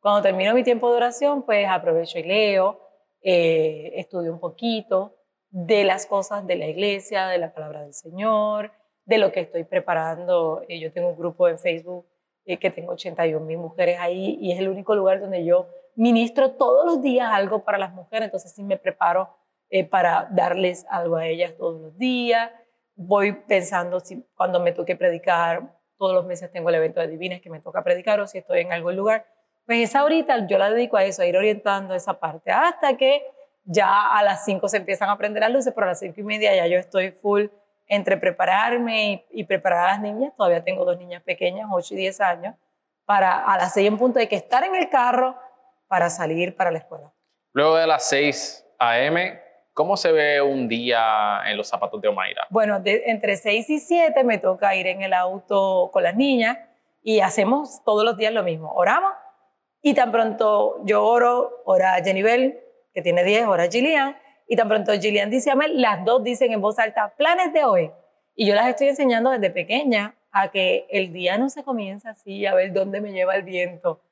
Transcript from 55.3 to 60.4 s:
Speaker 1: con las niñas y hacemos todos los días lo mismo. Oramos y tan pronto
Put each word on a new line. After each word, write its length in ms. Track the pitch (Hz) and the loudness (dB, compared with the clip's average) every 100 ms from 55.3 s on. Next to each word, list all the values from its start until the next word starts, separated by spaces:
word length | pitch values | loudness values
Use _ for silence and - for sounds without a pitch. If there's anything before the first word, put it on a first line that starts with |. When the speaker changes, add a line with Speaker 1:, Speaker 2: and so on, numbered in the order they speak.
| 190 - 202 196 190 180 | -4 -2 0 2 2 2
Speaker 1:
con 100 | 202 | 2
las 140 | 175 196 | 0 2
niñas 420 | 277 254 226 240 - _ _ _ | 2 2 0 -2 -10 _ _ _
y 180 | 220 220 | 0 2
hacemos 600 | 190 - 196 269 294 - | 2 2 2 2 -2 -6
todos 200 | - 208 | 0 2
los 120 | 220 202 | 2 2
días 160 | 214 | 0
lo 100 | 226 | 0
mismo. 300 | 180 160 156 | -2 -4 -6
Oramos 400 | - 180 254 381 381 - _ _ _ _ _ | 0 2 4 0 -4 -16 _ _ _ _ _
y 120 | 294 | 2
tan 180 | 269 240 | 4 2
pronto 680 | 226 220 220 | 2 0 0